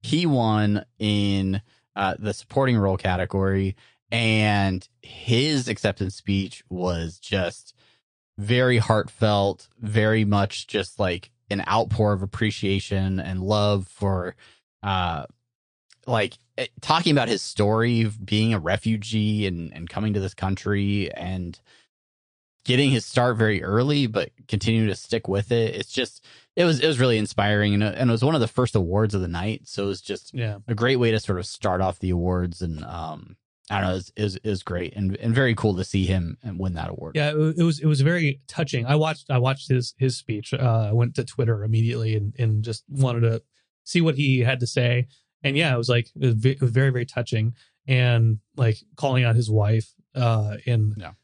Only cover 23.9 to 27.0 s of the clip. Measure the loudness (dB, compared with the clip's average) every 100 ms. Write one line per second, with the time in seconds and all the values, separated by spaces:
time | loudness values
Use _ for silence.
23.9 | 2 0 -2 -4 _ -6 -2 0 2 2
24.9 | -2 -4 -4 -2 -4 0 0 0 -2 -6
25.9 | -6 -6 -8 -20 -20 _ 0 2 4 2
26.9 | 4